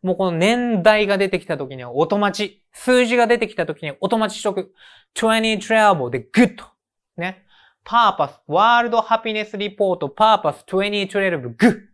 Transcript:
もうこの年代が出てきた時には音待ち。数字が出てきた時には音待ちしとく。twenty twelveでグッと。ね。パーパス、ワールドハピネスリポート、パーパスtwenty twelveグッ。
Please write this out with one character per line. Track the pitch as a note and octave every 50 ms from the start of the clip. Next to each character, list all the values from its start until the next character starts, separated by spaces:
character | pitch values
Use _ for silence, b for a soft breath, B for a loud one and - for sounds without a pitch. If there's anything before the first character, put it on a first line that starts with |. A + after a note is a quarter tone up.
も | - F3+ F3
う |
こ | E3+ F#3+ F3+
の | E3+ E3
年 | E3+ G#3 A#3 B3 B3 A#3+ A#3 G3
代 | E3 G#3+ G#3+ G#3+ G#3+
が | G3 G3+ F#3+
出 | G3 F#3+
て | F#3+ F3+
き | -
た | - E3+ C#3
時 | C#3+ C3 C3+
に | B2+ B2
は | A#2+
音 | A#2+ C3 D#3+ - - G#3
待 | G#3 G3+ - - G#3 F#3+
ち。 | - _ _ _
数 | _ - - - B3+ B3 B3
字 | A3+ A#3+ A#3+
が | A#3 A3
出 | A#3+ A#3
て | A3+ G#3
き | -
た | - E3+
時 | - - _ -
に | D3+
は | C#3 _
音 | - F#3+ A#3 A3
待 | A3 G#3+ A3
ち | -
し | -
と | G#3 F#3+
く。 | F#3+ F#3 - b b b b b b b b _
twenty | - - A3 A3 A3+ A3 A3+ A3 G3
twelve | - - A3+ A3 G#3+ G#3 G3 D#3 C3 B2
で | A#2+ B2+
グ | - _ - - B3
ッ | - -
と。 | - - - _ _ _ _ _ _ _ _ _ -
ね。 | E3+ F#3 F#3+ _ b b b b b b b b _
パ | - - A#3 A3+ G#3
ー | F3 -
パ | D3+ C3+
ス、 | - _ _ -
ワ | D3 F3 G#3 A3+ A#3+ A#3+
ー | A#3+
ル | A#3+
ド | A3+ A3+
ハ | A3 - A3+ A3
ピ | A3+ A3+ G#3+
ネ | G#3+ G#3
ス | G#3+ - G3
リ | G#3 G#3
ポ | G3+ _ G#3 F#3+ F3+
ー | F3
ト、 | - C#3
パ | - - G#3+ A3 A3
ー | G3+
パ | - D#3 C#3
ス | - -
twenty | - - F#3+ G3 G#3 G#3 G#3 G3 G3
twelve | - G3+ G3 F#3+ F3 D3+
グ | B2+ B2 A2+ _ - A#3+
ッ。 | E3+ - - _